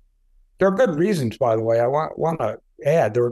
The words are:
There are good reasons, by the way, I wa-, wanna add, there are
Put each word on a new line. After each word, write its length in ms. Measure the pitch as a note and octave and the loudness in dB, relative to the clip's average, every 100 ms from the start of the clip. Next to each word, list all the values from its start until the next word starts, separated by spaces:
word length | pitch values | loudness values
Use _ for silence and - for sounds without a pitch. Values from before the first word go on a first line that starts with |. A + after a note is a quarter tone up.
| _ _ _ _ _ - | _ _ _ _ _ 0
There 80 | F#3+ | 0
are 60 | |
good 260 | F#3+ B3 D3+ | 2 0 2
reasons, 380 | G3 F#3 A#2+ - | 0 0 -2 -2
by 180 | B2+ | 0
the 80 | A2 | 0
way, 160 | A2+ A#2 | 2 2
I 80 | A#2+ | 2
wa-, 220 | C#3+ D#3 - | 0 -4 -4
wanna 400 | D#3+ D#3 A2+ A2 _ _ | -4 -2 -4 -6 _ _
add, 300 | C#3 E3 A2+ | 0 2 2
there 80 | A2+ | 0
are 80 | A#2+ | -2